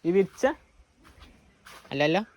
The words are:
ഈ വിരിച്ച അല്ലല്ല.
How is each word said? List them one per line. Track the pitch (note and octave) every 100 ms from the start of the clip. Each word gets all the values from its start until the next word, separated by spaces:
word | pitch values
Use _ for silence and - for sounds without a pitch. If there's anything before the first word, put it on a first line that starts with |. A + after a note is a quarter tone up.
| E3
ഈ | F#3+
വിരിച്ച | F#3+ - C4 D#4 _ _ _ _ - - - - _ _ - - -
അല്ലല്ല. | C#3 D3 F3 A3